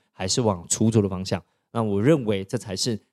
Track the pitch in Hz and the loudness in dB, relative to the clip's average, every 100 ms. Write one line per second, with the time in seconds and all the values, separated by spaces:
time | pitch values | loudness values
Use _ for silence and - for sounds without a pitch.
0 | _ - 95 131 113 90 85 - 110 113 | _ -8 -2 2 2 0 -2 0 4 4
1 | 98 92 92 90 - _ _ 117 110 101 | 2 -2 -4 -6 -8 _ _ -4 -2 2
2 | 117 160 107 98 95 120 110 92 127 107 | 4 4 2 -2 -4 -8 -6 -6 -4 -4
3 | - | -8